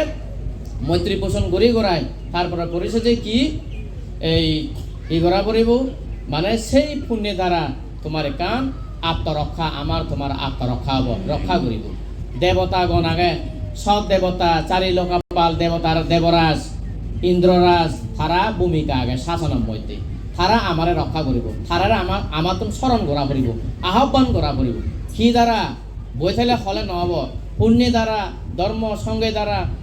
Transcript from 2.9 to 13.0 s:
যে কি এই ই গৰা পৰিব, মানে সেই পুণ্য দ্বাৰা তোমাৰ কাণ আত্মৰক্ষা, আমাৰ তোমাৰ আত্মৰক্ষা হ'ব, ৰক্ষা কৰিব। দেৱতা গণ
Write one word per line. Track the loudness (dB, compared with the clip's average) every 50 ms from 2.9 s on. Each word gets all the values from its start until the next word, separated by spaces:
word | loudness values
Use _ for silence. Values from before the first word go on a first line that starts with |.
| -2 2
যে | 2 2 2
কি | 2 0 0 2 2 2 2 -2 -4 -8 -8 -10 -10 -10 -10 -10 -10 -10 -10 -8 -4
এই | -2 2 2 2 2 2 0 0 -2 -6 -8 -8 -8 -10 -10 -10 -6 -2
ই | 0 2
গৰা | 4 4 4 2 2
পৰিব, | 2 2 4 4 4 4 2 2 -2 -4 -8 -8 -8 -8 -8 -6 -4
মানে | -2 0 0 0 0
সেই | -2 -2 4 4 4 4 4 -2 -6 -4
পুণ্য | -4 -2 -2 -2 -2 -2
দ্বাৰা | 0 0 2 2 2 0 -2 -4 -8 -10 -12 -12 -10 -8
তোমাৰ | -4 -4 -2 -2 -2 -2
কাণ | -2 -2 -2 0 -2 -2 -4 -4 -6 -10 -10 -10 -4
আত্মৰক্ষা, | -2 -2 -2 0 -2 -2 -2 -2 -2 -2 -2 -2 -4
আমাৰ | -2 -2 -4 -2 -2 -2 -2 -2 -2
তোমাৰ | -4 -4 -2 -4
আত্মৰক্ষা | -4 -2 -4 -4 -4 -2 -2 -2 -2 -2 -2 0 0
হ'ব, | 0 2 0 -2 -2 -2 -2
ৰক্ষা | -2 -2 0 0 0 0
কৰিব। | 0 0 -2 -4 -6 -8 -10 -10 -10 -10 -10 -10 -10 -8 -4 0
দেৱতা | 2 2 4 2 2 2 2 2 2
গণ | 4 2 2